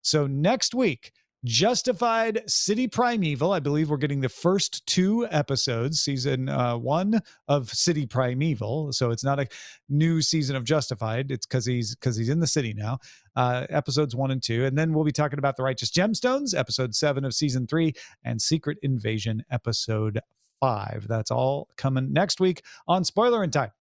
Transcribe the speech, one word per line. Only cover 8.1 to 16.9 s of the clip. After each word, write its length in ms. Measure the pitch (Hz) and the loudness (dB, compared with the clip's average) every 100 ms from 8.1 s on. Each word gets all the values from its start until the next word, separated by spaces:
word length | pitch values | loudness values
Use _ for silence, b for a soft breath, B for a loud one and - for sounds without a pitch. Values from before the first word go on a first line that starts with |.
| 131 127 127 160 117 104 143 147 | 0 0 0 0 0 -2 -4 -4
So 160 | 127 123 | 0 0
it's 140 | 113 | 0
not 160 | 135 139 | 0 0
a 80 | 131 B B B - | -2 B B B -2
new 320 | 143 160 165 | 2 4 4
season 340 | 147 160 139 135 | 2 0 0 -2
of 80 | |
Justified. 680 | 120 156 - 113 110 117 139 | 0 0 0 -4 -2 -2 -4
It's 160 | 123 - | -6 -2
'cause 180 | 127 113 | -2 0
he's, 300 | 123 110 117 | -2 -2 -2
'cause 200 | 131 110 | -2 0
he's 140 | 113 | 0
in 120 | 160 | 2
the 60 | 160 | 2
city 280 | 156 117 107 | 0 -2 -4
now. 240 | 104 127 B B B 123 | -4 -6 B B B 0
Uh, 300 | 123 123 131 | 0 0 0
episodes 440 | - 139 135 147 123 | -2 0 0 0 0
one 140 | 135 | -2
and 140 | 131 | -2
two. 220 | - 117 135 | -2 0 2
And 120 | 139 | 2
then 160 | 160 | 2
we'll 100 | 156 | 2
be 80 | 151 | 2
talking 280 | 143 151 143 | 0 -2 0
about 180 | 139 135 | -2 0
The 60 | |
Righteous 260 | 131 131 120 | -2 -2 -2
Gemstones, 680 | 175 202 220 247 269 277 180 | 2 2 2 0 0 0 -2
episode 380 | 127 117 127 | -2 -2 -2